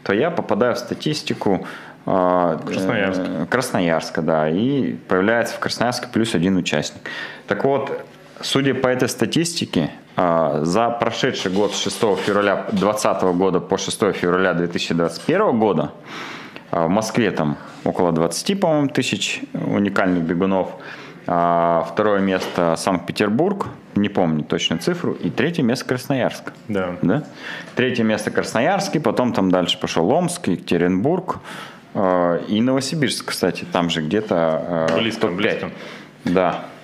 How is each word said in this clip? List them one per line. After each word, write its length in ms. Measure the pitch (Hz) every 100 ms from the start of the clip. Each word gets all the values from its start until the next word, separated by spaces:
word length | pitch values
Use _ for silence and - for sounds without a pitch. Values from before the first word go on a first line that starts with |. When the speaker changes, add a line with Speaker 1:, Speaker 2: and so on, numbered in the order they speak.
Speaker 1:
то 100 | -
я 180 | 101 151
попадаю 440 | 170 101 104 120 107
в 20 |
статистику, 840 | - - - 151 - - - 90 - - - - -
э, 520 | 95 90 90 87 82 -
Speaker 2:
Красноярск. 560 | - 95 107 98 -
Speaker 1:
э, 220 | 92 - 78
Красноярска, 720 | 120 131 117 87 80 - -
да, 280 | 80 80 78
и 440 | 82 120 139 107 - -
появляется 480 | 92 98 117 113 -
в 40 |
Красноярске 480 | - - 117 120 -
плюс 220 | - 110 90
один 200 | 87 95
участник. 440 | 85 76 73 - - - - - -
Так 160 | - 139
вот, 360 | 139 - - - - - -
судя 320 | - 135 139
по 140 | 117 127
этой 200 | 127 123
статистике, 800 | - 110 139 170 - - - 76 - - -
э, 420 | 90 82 78 73
за 260 | 80 92 117
прошедший 640 | 117 117 113 135 - 98
год 220 | 92 104 -
с 40 |
шестого 360 | - - 113 92
февраля 480 | - 101 101 92 -
двадцатого 600 | 101 95 107 117 95 92
года 260 | 87 95 87
по 180 | - 95
шестое 360 | - - 104
февраля 400 | 87 90 90 95
две 140 | 85 85
тысячи 260 | - -
двадцать 280 | 85 85 -
первого 280 | - 170 208
года, 380 | 123 107 85 - - - - - - - - -
э, 140 | 87 82
в 40 |
Москве 420 | 98 110 - 107
там 260 | - 76 73 - -
около 280 | - 85 90
двадцати, 440 | 80 82 - - 196
по-моему, 320 | 185 151 139
тысяч 540 | 139 127 101 - - -
уникальных 680 | - - 107 101 98 98 90
бегунов, 460 | 82 87 95 95 90 - - - - - -
а 580 | 87 85 85 85 85 80
второе 280 | - 107 101
место — 560 | 98 95 - - 85 80
Санкт-Петербург, 920 | - 90 - - 104 110 175 196 - - - -
не 140 | 101
помню 340 | 101 87 78
точно 340 | 76 82 - 85
цифру, 320 | - 175 123
и 160 | - -
третье 340 | 127 135 170
место — 220 | 123 127 -
Красноярск. 680 | 127 - 135 95 - - - -
Speaker 2:
Да. 280 | 101 92 87
Speaker 1:
Да? 220 | 85 120 147 - - - - -
Третье 280 | 123 -
место — 280 | 110 104 -
Красноярск, 640 | - 90 113 139 190 - 156
и 40 |
потом 340 | 151 - 127
там 180 | 101 95
дальше 260 | 90 87 -
пошёл 300 | - - 85
Омск, 360 | 147 175 - -
Екатеринбург, 920 | 85 - 90 87 92 120 180 175 - - - - - -
э, 460 | - 98 90 87 85 -
и 140 | 104
Новосибирск, 640 | 123 131 135 165 127 - -
кстати, 360 | - 92 87 -
там 180 | 95 85
же 120 | 82
где-то, 840 | 76 101 107 92 82 78 73 85 80
э, 60 | 82
Speaker 2:
Близко, 220 | 113 - 90
Speaker 1:
топ-пять. 320 | 90 107 87
Speaker 2:
близко. 80 | 87 - - - - - -
Speaker 1:
Да. 300 | 90 90 78 - -